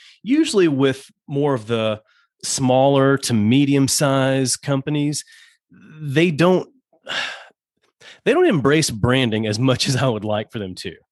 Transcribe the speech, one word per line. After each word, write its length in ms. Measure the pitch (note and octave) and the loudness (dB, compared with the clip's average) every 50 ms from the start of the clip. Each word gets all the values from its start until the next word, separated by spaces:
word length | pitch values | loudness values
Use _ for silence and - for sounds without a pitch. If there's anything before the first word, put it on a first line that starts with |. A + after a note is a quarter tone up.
| - - - _ - | -20 -20 -20 _ -4
usually 440 | G3 C#4 D#4 D#4+ D4 - G3+ F3 | -2 0 0 0 0 2 2 2
with 420 | D#3+ C#3 C3 C#3 C3+ C3 - - - _ _ _ | 2 2 2 0 0 0 -2 -10 -20 _ _ _
more 260 | - C#3+ C#3 D3 D3 C3+ | -8 -6 -4 -2 -2 -2
of 140 | A#2 G#2+ | -4 -4
the 340 | A2 A#2 A2+ A2 G#2+ G#2+ G#2 _ _ _ _ _ _ _ _ - | -4 -4 -2 -2 -2 -4 -6 _ _ _ _ _ _ _ _ -10
smaller 760 | - - - C3+ B2+ B2+ C3 C3+ C#3 C#3 C3+ C3+ C#3 C#3 C3 | -8 -4 -2 0 2 4 4 4 4 4 4 4 4 2 0
to 140 | - - B2 | 0 -2 0
medium-sized 1300 | G#2+ G#2 A2 B2 C#3 C#3+ C#3+ C#3 C#3 C3+ B2+ - - D3+ C#3 C#3 C3+ C3 C3+ C3+ C3+ C3+ B2 - - | 2 2 4 4 4 2 2 2 2 2 0 0 0 0 0 0 0 0 0 0 -2 -2 -2 -4 -6
companies, 600 | - D3 C#3 C3+ C3+ D3 D3 D3 D3 D3 D3 - - _ - - - _ _ _ _ _ | -4 -4 -4 -4 -4 -4 -4 -2 -2 -4 -4 -6 -10 _ -20 -20 -20 _ _ _ _ _
they 600 | E3+ - - - D#3 D#3 D#3 C#3+ C3 D#3 E3+ F#3 | _ -20 -20 -20 -18 -12 -8 -2 0 2 2 2
don't, 380 | D3 C3 E3 F3+ F#3 E3+ - - _ _ _ _ _ _ - | 2 2 4 4 4 2 0 -4 _ _ _ _ _ _ -14
<sighs> 1200 | - - - - - - - - - _ _ _ _ _ _ _ _ _ _ - - - _ - | -10 -8 -8 -8 -10 -12 -16 -20 -20 _ _ _ _ _ _ _ _ _ _ -20 -20 -14 _ -2
they 80 | G3 C4+ | 0 2
don't 140 | F4 F#4 | 4 4
embrace 420 | E4 G#3+ C#3+ G#2+ C3+ D3 D#3+ D3 - | 4 2 2 2 2 2 2 0 -2
branding 580 | B2 G#2 F#2 A#2+ B2+ C3+ C3 A2+ G#2+ G#2+ A2 | -4 -2 0 0 2 2 2 0 0 -2 -2
as 100 | G#2+ G#2 | -2 -2
much 300 | A2 C3 C3 B2 - - | 0 0 0 0 0 0
as 80 | - C3 | -2 -2
I 120 | B2 C#3 | -2 -2
would 180 | C3 A2 G#2 G2+ | -2 -4 -4 -4
like 260 | G#2+ G#2 G#2+ A2 - | -4 -4 -6 -6 -8
for 80 | - A2+ | -10 -10
them 160 | G2+ F#2 F2+ | -10 -10 -10
to. 160 | - - F#2 D#2+ - _ _ | -12 -12 -14 -14 -16 _ _